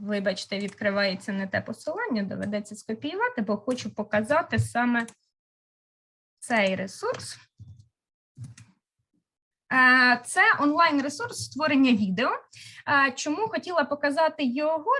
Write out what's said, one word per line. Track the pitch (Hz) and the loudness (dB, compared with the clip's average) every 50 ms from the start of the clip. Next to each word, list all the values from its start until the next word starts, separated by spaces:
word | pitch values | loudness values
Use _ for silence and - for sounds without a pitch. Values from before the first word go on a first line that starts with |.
вибачте, | 202 202 208 202 196 202 190 - - - 208 196 | -6 -4 -4 -2 -2 -2 -4 -4 -6 -8 -6 -6
відкривається | 202 196 - - 208 202 196 202 202 196 185 190 - - 196 | -6 -6 -6 -4 -2 -2 0 0 0 0 -2 -4 -6 -6 -6
не | 196 196 | -4 -4
те | 190 - 196 | -4 -4 -4
посилання, | 214 - 226 - - 302 330 415 480 427 254 214 196 | -4 -6 -10 -10 -8 -8 -6 -4 -4 -2 -2 -2 -2
доведеться | 185 - 185 190 208 208 208 208 - 214 | -4 -6 -6 -6 -6 -6 -6 -6 -10 -14
скопіювати, | - - - 220 226 - 294 349 403 480 494 494 - 202 | -14 -12 -10 -10 -8 -8 -6 -4 -2 -2 -2 -2 -2 -2
бо | 214 208 | -2 -2
хочу | 208 - 262 254 - - 208 - | -4 -2 -4 -4 -4 -6 -8 -8
показати | - 214 - - 208 214 214 294 - - - 226 220 | -8 -6 -2 -2 -2 0 2 2 2 2 0 0 -2
саме | - - - 240 247 240 240 233 233 233 - _ _ _ _ _ _ _ _ _ _ _ _ _ _ _ _ _ _ _ _ _ _ _ _ _ | 0 0 0 0 0 2 2 0 -2 -4 -10 _ _ _ _ _ _ _ _ _ _ _ _ _ _ _ _ _ _ _ _ _ _ _ _ _
цей | - - 247 220 196 190 190 | -6 -2 0 2 2 2 0
ресурс. | 185 190 196 - - 381 480 523 - - - - - - _ _ - - - - - _ _ _ _ _ _ _ _ _ _ _ - 123 - - - 110 _ _ _ _ _ _ _ _ _ _ _ _ _ _ _ _ _ _ _ _ - 247 | -2 -6 -8 -8 -6 -6 -6 -6 -6 -8 -12 -14 -16 -20 _ _ -20 -20 -20 -20 -20 _ _ _ _ _ _ _ _ _ _ _ -18 -18 -18 -18 -20 -20 _ _ _ _ _ _ _ _ _ _ _ _ _ _ _ _ _ _ _ _ -2 2
Е, | 254 254 254 254 254 247 247 247 247 - | 4 6 6 6 6 6 4 4 2 0
це | - - 359 403 440 427 - | -2 2 4 4 4 4 4
онлайн-ресурс | 285 294 302 330 339 320 294 277 254 285 - - 480 466 466 - - | 2 2 4 4 4 4 4 2 0 -2 -4 -6 -8 -8 -8 -10 -12
створення | - - 262 311 285 294 269 269 254 240 | -10 -6 -2 0 2 4 6 6 6 6
відео. | 196 208 190 185 214 254 330 | 4 2 0 0 0 0 0
Е, | 453 - - _ - - - - - - - - 294 277 269 262 254 | -2 -4 -6 _ -20 -20 -20 -20 -20 -10 -2 0 2 4 4 2 0
чому | - - 302 302 370 440 440 | -2 -4 -4 -4 -2 -2 -4
хотіла | - 311 - 359 349 330 - | -4 -4 -6 -2 0 0 0
показати | - 285 285 - 285 277 320 320 311 311 311 285 | 0 -2 -2 -2 0 2 2 2 2 2 0 -2
його? | 247 240 294 302 311 320 311 302 415 523 554 | -2 0 0 0 0 -2 0 0 0 0 0